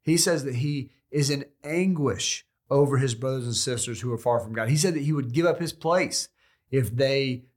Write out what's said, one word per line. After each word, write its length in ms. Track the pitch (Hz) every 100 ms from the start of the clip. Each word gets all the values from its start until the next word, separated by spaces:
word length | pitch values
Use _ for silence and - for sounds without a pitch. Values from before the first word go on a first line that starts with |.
he 160 | - 165
says 260 | 185 160
that 120 | 135 120
he 340 | 147 143 127 _ _
is 180 | 151 139
in 160 | 143 139 _
anguish 800 | - 165 190 170 139 - - - _ _ _
over 280 | 139 143 135
his 160 | 135 113
brothers 300 | 131 131 120
and 100 | 117
sisters 460 | - 120 - 107
who 100 | 123
are 60 | 113
far 220 | 123 117
from 140 | 107
God. 160 | 113 110
He 80 | 151
said 180 | 185 156
that 80 |
he 100 | 143
would 180 | 151 127
give 120 | 131 170
up 140 | 156
his 140 | 165
place 540 | - 160 180 160 - - _ _ _ _
if 240 | 135 101 120
they 500 | 135 139 135 123 -